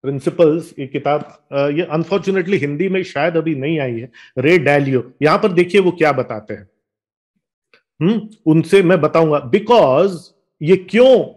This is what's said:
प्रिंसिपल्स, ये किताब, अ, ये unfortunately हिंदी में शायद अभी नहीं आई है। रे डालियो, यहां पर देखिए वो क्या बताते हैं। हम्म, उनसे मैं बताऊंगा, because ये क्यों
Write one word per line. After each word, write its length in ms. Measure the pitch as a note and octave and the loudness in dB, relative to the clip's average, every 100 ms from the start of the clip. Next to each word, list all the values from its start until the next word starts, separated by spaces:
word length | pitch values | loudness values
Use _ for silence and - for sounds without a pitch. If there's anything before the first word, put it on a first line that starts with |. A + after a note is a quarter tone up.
प्रिंसिपल्स, 720 | C3 C#3 E3+ - E3 D#3+ D#3 - | -8 -4 -6 0 0 0 -6 -14
ये 80 | C3 | -10
किताब, 600 | C#3 C#3+ D3 - - _ | -6 -4 -4 -6 -20 _
अ, 160 | C#3 C#3+ | -4 -2
ये 180 | D3 E3+ | -2 -4
unfortunately 680 | D3+ E3 F#3+ F3 F#3+ F3+ G3 | -4 -4 -4 -2 -4 -2 -4
हिंदी 280 | C#3+ D3 F#3+ | -4 -4 -4
में 140 | F#3+ | -4
शायद 340 | F3+ C#3 D#3+ E3 | -6 -4 -2 -2
अभी 180 | D#3+ | -4
नहीं 260 | C#3+ C3 D#3+ | -6 -4 -4
आई 120 | C3+ | -4
है। 180 | A#2 B2+ - - - | -8 -12 -20 -14 -2
रे 200 | C3+ - | 2 2
डालियो, 540 | B2+ C#3+ C#3 B2+ - _ | 2 0 0 -2 -4 _
यहां 160 | D3 G3 | 0 2
पर 100 | G#3+ | 0
देखिए 320 | E3+ F3 G3+ | 0 2 2
वो 100 | F3+ | 0
क्या 220 | F3 D#3 | 0 0
बताते 420 | C3 B2 A2 - | 0 -4 -10 -12
हैं। 140 | G2+ G2 _ _ _ _ _ _ _ _ _ _ _ _ _ | -16 -16 _ _ _ _ _ _ _ _ _ _ _ _ _
हम्म, 180 | E3 A3+ A3 _ D#3 | -2 -2 -6 _ 0
उनसे 360 | D#3+ D#3+ G3 | 2 4 2
मैं 180 | F3 F3+ | 4 2
बताऊंगा, 500 | D3+ D#3+ E3 D3 C3 | 2 2 2 0 0
because 640 | G3+ G#3+ A#3+ D3 C3 G3 F3 - _ _ _ | -2 2 2 4 2 0 -4 -16 _ _ _
ये 140 | D#3 F#3 | 0 0
क्यों 480 | F3+ G#3+ B3+ A#3+ C3 | 2 4 6 4 2